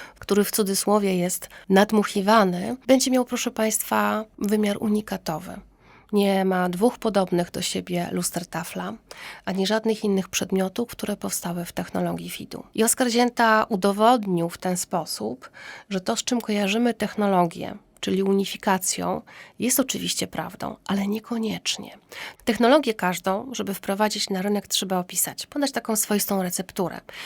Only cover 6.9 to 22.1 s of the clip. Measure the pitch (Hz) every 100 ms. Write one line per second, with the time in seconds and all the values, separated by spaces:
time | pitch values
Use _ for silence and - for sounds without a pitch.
6.9 | - 226 202 185 175 175 190 180 185 180
7.9 | 175 175 180 175 180 180 165 170 185 180
8.9 | 220 - - - - - 190 190 220 220
9.9 | 214 208 190 180 - 185 190 190 - 233
10.9 | - 214 208 196 - 180 175 170 - 175
11.9 | 180 175 170 175 - - - - - 226
12.9 | - 247 226 240 240 226 220 - 202 202
13.9 | 202 220 254 202 175 170 - 185 180 -
14.9 | 180 160 - 214 254 - - - - -
15.9 | 196 185 226 - 240 - 208 196 220 240
16.9 | 233 208 - 202 185 175 - - 202 _
17.9 | _ - 190 196 196 190 - - 190 -
18.9 | - 175 214 - - - - 240 262 262
19.9 | - 175 - 185 - 170 - - - -
20.9 | 202 202 214 214 233 220 175 - - -
21.9 | - -